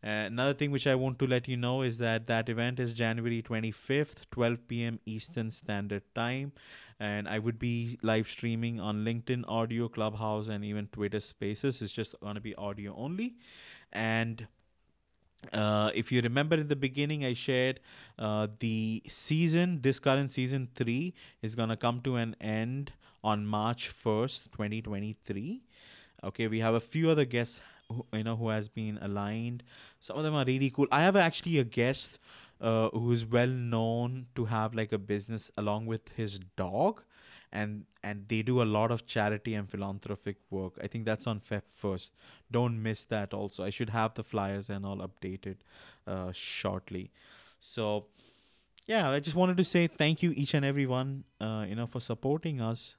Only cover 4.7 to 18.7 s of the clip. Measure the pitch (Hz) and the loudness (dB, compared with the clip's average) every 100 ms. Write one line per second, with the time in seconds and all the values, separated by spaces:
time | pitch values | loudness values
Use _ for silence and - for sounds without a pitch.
4.7 | 120 117 117 - 107 - - 110 107 - | -4 -2 -4 -8 -8 -6 -4 -6 -6 -4
5.7 | 104 101 101 - - 117 127 139 - - | -4 -2 -4 -6 -4 -2 -2 -6 -10 -20
6.7 | - - - 107 104 104 107 110 113 120 | -20 -20 -8 -4 -2 -2 -2 -2 -2 0
7.7 | 117 117 123 110 110 110 - 117 113 117 | 0 -2 -2 2 2 2 -2 -2 0 -2
8.7 | 117 98 107 107 117 117 127 - 113 113 | -2 -2 -2 0 -2 -2 -4 0 0 0
9.7 | 117 117 117 110 107 110 107 107 107 104 | 0 -2 0 -2 0 -2 -2 -2 -4 -4
10.7 | 104 104 - 101 107 - - 101 107 139 | -4 -6 -2 -2 -2 -6 -6 -4 -2 -2
11.7 | 123 104 - 110 - 101 104 107 - 101 | -2 -6 -4 -6 -6 -8 -8 -8 -8 -8
12.7 | 101 101 98 131 185 240 240 - - - | -6 -8 -8 -6 -4 -6 -6 -20 -20 -20
13.7 | - - - 113 113 117 110 110 _ _ | -20 -12 -4 0 0 0 -4 -12 _ _
14.7 | _ _ _ _ _ _ _ - 107 107 | _ _ _ _ _ _ _ -6 0 4
15.7 | 107 107 - 117 127 117 127 151 160 147 | 4 4 2 0 2 2 2 2 2 2
16.7 | 147 135 127 147 151 135 123 - 127 127 | 0 0 0 -2 0 0 -2 2 2 2
17.7 | 127 - - - - 110 107 107 107 120 | 0 -8 -20 -20 -4 0 2 0 0 -2